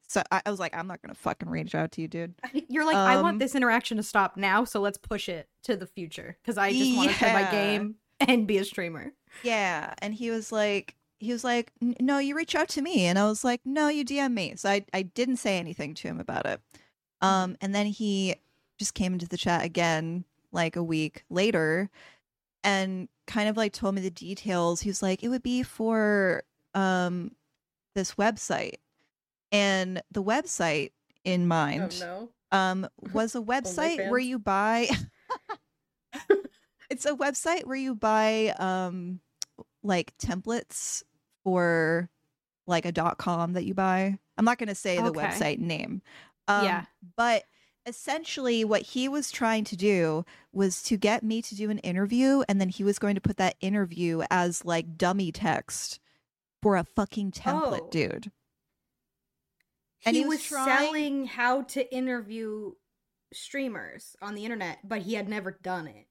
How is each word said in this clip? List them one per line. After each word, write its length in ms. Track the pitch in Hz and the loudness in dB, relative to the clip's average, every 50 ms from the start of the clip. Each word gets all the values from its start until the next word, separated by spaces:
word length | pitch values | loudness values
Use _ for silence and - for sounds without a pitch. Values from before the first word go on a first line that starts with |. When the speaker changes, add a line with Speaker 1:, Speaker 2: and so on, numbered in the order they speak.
| _ _ | _ _
Speaker 1:
So 140 | - 202 - - | -2 -2 0 2
I, 100 | - 185 - | 0 0 0
I 60 | 208 | 0
was 80 | 208 185 | -2 -2
like, 160 | 180 160 - | -4 -4 -4
"I'm 120 | 165 165 190 | -6 -6 -8
not 140 | 180 - | -10 -12
gonna 120 | - - - | -12 -16 -18
fucking 340 | - - - - _ 175 170 | -6 -4 -4 -4 _ -6 -6
reach 240 | 165 165 156 170 - | -4 -6 -6 -2 -2
out 160 | 160 160 160 - | -2 -2 -2 -4
to 80 | - | -6
you, 60 | 160 156 | -8 -6
dude." 260 | - 165 170 170 175 _ - 254 - | -6 -8 -8 -8 -10 _ -14 -6 -6
Speaker 2:
<laughs> 160 | 294 320 - | -6 -6 -2
You're 160 | 247 311 311 | -2 0 2
like, 100 | 311 311 | 4 4
"I 200 | 294 294 285 262 285 | 4 6 6 6 6
want 140 | 285 - 202 | 6 4 2
Speaker 1:
Um, 40 | 214 | 2
Speaker 2:
this 140 | 262 262 - | -2 0 0
interaction 420 | 277 254 240 226 240 233 - 233 214 | 2 2 4 4 2 0 0 -4 -4
to 60 | 190 | -4
stop 340 | - - 214 196 180 - 185 | 0 2 2 2 2 0 -2
now, 260 | 196 196 190 214 247 | 0 2 4 4 2
so 140 | 233 - 220 | 2 0 0
let's 160 | 196 202 202 - | 0 0 -2 -4
push 300 | - - 220 202 - - | -8 -8 -6 -6 -6 -6
it 200 | 180 160 - _ _ _ - | -8 -8 -10 _ _ _ -4
to 120 | - 226 | -4 -4
the 120 | 190 185 180 | -4 -4 -12
future, 500 | _ - 175 160 - - - - 180 _ _ | _ -12 -12 -10 -10 -14 -14 -14 -16 _ _
'cause 120 | - 226 202 | -6 0 0
I 120 | 196 196 | 2 2
just 240 | 208 254 262 262 247 | 4 4 4 4 4
wanna 180 | 247 262 285 - | 4 4 2 4
play 200 | - 247 226 226 | 4 4 4 4
my 80 | 196 | 4
Speaker 1:
Yeah. 100 | 196 190 | 2 2
Speaker 2:
game 440 | 202 208 202 202 208 208 208 208 220 _ _ _ _ _ | 2 0 2 2 0 0 -2 -4 -8 _ _ _ _ _
and 280 | 277 - 262 240 214 202 | 2 4 4 4 4 2
be 100 | 208 190 | 2 0
a 80 | 196 | 0
streamer." 480 | 196 - - 185 170 165 156 - 285 294 _ _ _ - - - | -2 -4 -6 -6 -6 -8 -10 -12 -14 -16 _ _ _ -20 -6 -2
Speaker 1:
Yeah, 500 | 240 226 214 202 185 175 151 - - - - | 0 0 2 2 0 0 -2 -4 -6 -8 -8
and 160 | - 208 214 | -6 -8 -6
he 160 | 214 240 233 | -4 -4 -2
was 200 | 226 226 220 - | -2 -2 -4 -4
like, 440 | 226 214 208 208 202 202 - - - _ _ _ _ _ | 0 0 2 2 2 0 -2 -6 -18 _ _ _ _ _
he 120 | 214 220 | -4 -4
was 120 | 240 233 233 | -4 -2 0
like, 280 | 254 240 240 233 - _ _ 240 | 0 0 0 0 -4 _ _ -2
"N-, 120 | 240 240 - | -2 0 2
no, 180 | 254 262 285 277 | 2 2 2 2
you 180 | 277 277 285 | 2 0 0
reach 200 | 311 330 - - | -2 -2 0 0
out 140 | 311 320 320 | 0 0 0
to 120 | - 302 | 0 -2
me." 240 | 277 330 370 262 180 | -2 2 2 4 4
And 140 | 175 175 190 | 6 4 4
I 60 | 208 | 4
was 180 | 214 214 - - | 4 2 2 2
like, 180 | 254 240 240 _ | 0 0 0 _
"No, 260 | 262 277 311 302 294 | -4 0 2 2 2
you 140 | 302 294 285 | 2 2 -2
D 140 | 240 277 285 | -2 0 0
M 160 | 277 262 240 | 0 0 0
me." 220 | 214 180 143 - | 0 -2 -4 -6
So 140 | - - 196 | -4 0 2
I, 140 | 196 202 196 - - | 2 2 0 -2 -4
I 100 | 190 190 | -4 -4
didn't 340 | 175 _ - 247 254 254 240 | -4 _ -2 0 0 0 0
say 220 | - 233 196 180 | 0 0 0 0
anything 340 | 175 165 175 - 151 151 156 | -2 -4 -6 -8 -8 -8 -8
to 120 | - - 160 | -8 -8 -8
him 120 | 160 - | -8 -8
about 280 | - - - - - - | -8 -6 -6 -4 -4 -4
it. 140 | - - _ _ _ - _ _ _ _ _ _ _ _ | -6 -6 _ _ _ -20 _ _ _ _ _ _ _ _
Um, 300 | - 190 190 190 185 185 | 2 4 4 4 2 0
Speaker 2:
Mm-hmm. 140 | 185 - - | -4 -6 -4
Speaker 1:
and 100 | 196 196 | -2 0
then 100 | 202 208 208 | 2 0 0
he 480 | 208 - 220 208 202 196 190 185 - - _ _ _ _ _ _ _ _ | 0 -2 0 0 0 2 0 0 -2 -4 _ _ _ _ _ _ _ _
just 160 | 208 - - | -6 -6 -2
came 180 | - 196 180 185 | 0 0 0 0
into 140 | 180 170 175 | -2 -4 -6
the 100 | 180 175 | -6 -2
chat 260 | - 196 175 165 - | 0 2 2 2 0
again, 640 | 170 160 - 170 165 165 156 160 165 170 180 175 _ _ _ _ _ | 0 0 0 2 2 2 0 -2 -2 -4 -6 -8 _ _ _ _ _
like, 240 | - 175 170 165 - | -2 -2 -2 0 0
a 60 | 175 170 | -2 -2
week 400 | 165 165 156 156 151 _ - _ _ | 0 0 0 0 -2 _ -10 _ _
later 640 | 170 180 196 220 214 175 160 156 160 175 196 202 _ - - - - _ _ _ _ _ _ _ _ _ - | 0 2 2 4 4 4 2 2 2 2 0 -2 _ -16 -20 -20 -20 _ _ _ _ _ _ _ _ _ 0
and 440 | 202 202 190 190 190 190 185 180 - _ _ _ - | 0 2 2 0 -2 -4 -6 -8 -10 _ _ _ -6
kind 200 | - 226 208 214 | -2 0 0 2
of, 80 | 214 | 2
like, 160 | 220 220 208 | 2 0 0
told 220 | - - - 196 196 | -2 -2 -2 0 0
me 80 | 196 | 0
the 80 | 185 190 | -2 -4
details. 720 | 170 - 160 170 196 190 - - 185 175 170 170 170 170 | -6 -8 -10 -10 -10 -8 -4 -2 0 2 2 2 2 0
He 80 | - 208 | -2 -4
was 120 | 185 - - | -4 0 0
like, 200 | 190 185 - - | 0 0 0 0
"It 60 | 240 | -2
would 140 | 254 254 - | -2 -2 -2
be 180 | 247 247 247 254 | 0 0 0 -2
for, 800 | - - - 220 226 226 220 214 208 208 202 196 185 170 - - _ _ _ _ _ _ | -4 -4 -4 0 0 2 2 4 4 4 4 4 2 2 0 -2 _ _ _ _ _ _
um, 640 | 196 190 190 185 180 180 175 180 180 170 - - _ _ _ _ _ _ _ _ _ _ _ _ | 0 2 2 4 2 2 0 -2 -4 -6 -6 -10 _ _ _ _ _ _ _ _ _ _ _ _
this 200 | 202 185 - - | -4 -4 -4 0
website." 600 | - 202 220 226 220 - - 185 - - 98 - - _ _ _ _ _ _ _ _ _ _ _ _ _ _ | 2 2 2 2 0 -4 -4 -2 -2 -2 -6 -8 -14 _ _ _ _ _ _ _ _ _ _ _ _ _ _
And 500 | - 208 202 196 190 190 185 185 185 180 - _ | 2 4 4 4 2 2 0 -2 -4 -8 -8 _
the 140 | - 208 196 | -6 -4 0
website 680 | 196 220 277 311 359 - - 180 165 151 156 - - _ _ _ _ _ _ _ | 0 0 0 0 -2 -2 0 0 0 2 0 -2 -4 _ _ _ _ _ _ _
in 240 | 185 185 180 175 175 | 0 2 2 4 4
mind, 540 | 170 160 151 143 - - 185 185 175 180 180 | 4 4 2 2 0 -2 -2 -4 -4 -8 -8
Speaker 2:
Oh, 260 | 175 180 190 226 233 _ _ _ _ | -8 -10 -12 -12 -14 _ _ _ _
no. 60 | 190 196 | 2 2
Speaker 1:
um, 320 | 190 185 185 190 190 - _ - | 4 2 0 -2 -4 -6 _ -14
Speaker 2:
<laughs> 120 | - - 185 | -16 -4 -2
Speaker 1:
was 220 | 214 220 226 - | 0 0 0 -2
a 60 | 247 | -6
website 560 | 220 208 240 269 240 190 180 175 302 330 339 302 196 196 | -2 -2 -2 -2 -2 -4 -4 0 0 0 0 0 -2 0
where 100 | 240 254 | 0 0
Speaker 2:
OnlyFans? 60 | 254 | 0
Speaker 1:
you 140 | 247 254 247 | -2 -4 -4
buy 500 | 208 208 196 196 202 214 226 233 240 - | 0 0 2 2 2 2 2 2 2 0
<laughs> 80 | 254 - - - _ _ _ _ - - _ - 320 - _ _ _ _ _ _ _ _ _ _ - | 0 -2 -4 -10 _ _ _ _ -10 -10 _ -12 -12 -12 _ _ _ _ _ _ _ _ _ _ -16
Speaker 2:
<laughs> 760 | 269 - _ 403 392 392 - _ _ _ _ _ _ - _ | -16 0 _ 2 2 2 -8 _ _ _ _ _ _ -10 _
Speaker 1:
it's 160 | 311 247 - | -8 -4 -2
a 100 | 285 294 | -4 -2
website 500 | 254 285 277 269 - - 330 339 370 - | 0 0 -2 -2 -2 -2 0 0 0 -2
where 100 | - 262 269 | -4 -6 -4
you 180 | 262 262 254 | -4 -4 -4
buy, 580 | 208 - 220 214 214 214 220 220 220 220 214 - - | 0 0 2 4 4 4 4 4 2 2 0 0 0
um, 600 | 185 185 185 185 185 180 175 185 175 180 185 180 _ _ _ _ - _ _ - - _ _ _ - | -2 -2 0 -2 -2 -4 -4 -6 -6 -8 -8 -10 _ _ _ _ -14 _ _ -20 -20 _ _ _ -2
like, 300 | 202 190 175 165 - _ _ | 0 0 0 0 -2 _ _
templates 840 | - - 175 185 - 220 233 240 - _ - - - - - - - _ _ _ _ _ _ _ _ | -4 -4 -4 -4 -4 -4 -4 -4 -4 _ -10 -8 -8 -6 -6 -8 -10 _ _ _ _ _ _ _ _
for, 640 | 190 185 180 175 170 170 165 160 156 165 170 180 175 _ _ _ _ _ _ _ _ _ _ _ - | 0 2 2 4 4 4 4 2 2 2 0 -2 -4 _ _ _ _ _ _ _ _ _ _ _ -2
like, 180 | 180 170 - | -2 0 0
a 60 | 170 | -2
dot 260 | 170 165 160 170 - _ | -2 0 0 0 0 _
com 360 | - 185 175 165 170 170 180 | -2 -2 0 0 -2 -2 -2
that 120 | 180 170 | -4 -4
you 80 | - 190 | -2 -2
buy. 440 | 190 190 190 185 185 190 196 196 196 _ _ _ - | 0 2 2 4 4 2 2 0 -2 _ _ _ 2
I'm 80 | 214 | 4
not 120 | 233 240 - | 4 4 2
gonna 180 | 240 214 196 | -2 -6 -6
say 220 | - - 202 180 175 | -4 -2 0 0 2
the 80 | - - | 2 0
Speaker 2:
Okay. 100 | 160 156 151 151 | 0 0 -2 -2
Speaker 1:
website 320 | - - - 151 151 - | 0 0 0 0 0 -2
name. 420 | 160 170 160 151 - - - 190 _ - - - - - _ _ _ - | -2 -4 -2 -4 -6 -6 -8 -10 _ -14 -20 -20 -20 -20 _ _ _ 2
Um, 180 | 202 202 202 | 4 4 4
Speaker 2:
Yeah. 200 | 190 180 175 170 - _ _ - 175 _ | 4 2 0 -4 -10 _ _ -20 -14 _
Speaker 1:
but 300 | - 233 240 233 202 - _ _ _ _ _ _ _ _ | 0 2 4 4 2 0 _ _ _ _ _ _ _ _
essentially 800 | 240 240 - - - 269 320 330 - - - 269 247 240 233 220 | -14 -14 -10 -6 -4 -4 -4 -4 -6 -8 -4 0 2 2 2 2
what 180 | 214 214 202 | 2 2 0
he 280 | - - - 254 254 269 | 0 -2 -4 -2 -2 0
was 200 | 269 302 277 - | -2 -2 -4 -4
trying 320 | - - 247 226 220 220 214 | -4 -2 0 2 2 0 0
to 100 | - - | -4 -4
do 480 | 170 185 208 202 180 170 160 156 156 175 - - - _ _ - | 0 2 4 4 4 4 2 2 -2 -4 -6 -12 -20 _ _ 0
was 280 | 190 196 190 185 - - | 2 2 2 2 -2 -2
to 120 | - 240 196 | -2 0 2
get 240 | - 208 214 - - | 4 2 2 2 0
me 180 | 220 220 226 | -2 -2 -2
to 140 | 233 - 220 | -4 -6 -8
do 140 | 196 214 208 | -6 -4 -2
an 100 | 214 202 | -2 -4
interview, 600 | - 180 175 185 202 202 233 240 262 269 269 277 262 - | -2 -2 0 0 0 2 4 4 6 6 6 4 4 4
and 120 | 202 196 | 2 2
then 80 | 190 185 | 2 2
he 140 | 185 - 196 | 0 0 2
was 140 | 202 202 - | 0 2 2
going 160 | - 202 202 | 2 0 0
to 60 | 190 | 2
put 160 | - - 208 - | 2 0 0 2
that 200 | 185 185 - _ | 0 0 0 _
interview 640 | - 190 208 208 196 175 170 170 175 170 165 165 156 - | -2 0 0 0 0 -2 -2 -2 0 0 0 0 0 2
as, 320 | - 185 175 175 170 - - | 2 2 2 2 0 -2 -2
like, 340 | 180 170 165 165 170 160 160 | 0 0 0 0 -4 -2 0
dummy 340 | 190 180 185 202 190 170 | 2 2 2 2 0 -2
text 680 | 160 - 202 185 147 - - - - - - - - - _ _ _ _ _ _ _ _ _ _ _ _ | -4 -2 0 0 0 0 -2 -6 -10 -8 -8 -8 -10 -12 _ _ _ _ _ _ _ _ _ _ _ _
for 160 | - 214 202 185 | 2 4 4 4
a 60 | 160 | 2
fucking 460 | - _ - 202 - - 220 202 196 | 0 _ 0 0 0 -2 -4 -4 -4
template, 500 | 180 - - 247 285 311 311 262 - - - | -6 -4 -2 0 0 0 0 0 -2 -4 -6
Speaker 2:
Oh. 60 | - | -2
Speaker 1:
dude. 420 | - 190 185 - - - - 208 _ _ _ _ _ _ _ _ _ _ _ _ _ _ _ _ _ _ _ _ _ _ _ _ _ _ _ _ _ _ _ _ _ _ - | 0 0 0 0 -2 -6 -8 -12 _ _ _ _ _ _ _ _ _ _ _ _ _ _ _ _ _ _ _ _ _ _ _ _ _ _ _ _ _ _ _ _ _ _ 0
And 100 | 226 233 | 2 4
Speaker 2:
He 60 | 247 302 | 4 4
Speaker 1:
he 40 | 302 | 2
was 120 | 311 294 | 0 -2
Speaker 2:
was 80 | - - | -2 -4
Speaker 1:
trying 380 | 302 277 262 269 262 269 294 | -4 -2 2 4 4 4 4
Speaker 2:
selling 400 | 302 311 302 302 294 277 277 269 | 2 0 0 -2 0 -2 -2 -4
how 360 | 247 - - 240 247 254 277 262 | -4 -4 0 2 2 2 2 0
to 300 | - - 277 254 - - | -4 -4 -4 -4 -2 -2
interview 760 | 254 254 254 247 240 220 202 220 226 226 220 214 214 214 196 - _ _ _ _ _ _ _ _ _ _ _ | -4 -2 -2 -2 -4 -6 -8 -8 -8 -6 -6 -6 -8 -8 -10 -12 _ _ _ _ _ _ _ _ _ _ _
streamers 840 | - - - - - 277 269 254 214 170 104 82 - - - - - _ | -18 -16 -16 -8 -6 -4 -4 -4 -6 -8 -10 -12 -14 -16 -20 -20 -18 _
on 140 | - 202 214 | -12 -10 -10
the 80 | 208 208 | -8 -8
internet, 360 | 226 233 214 190 170 151 - - 196 | -6 -6 -4 -6 -6 -8 -10 -8 -6
but 140 | 220 214 180 | -6 -6 -4
he 100 | 190 226 | -4 -4
had 120 | 214 202 196 | -4 -2 -4
never 220 | 214 214 190 185 | -4 -4 -4 -6
done 360 | 185 _ _ 185 185 175 160 147 | -10 _ _ -6 -6 -6 -6 -10
it. 200 | 107 104 110 _ | -14 -18 -20 _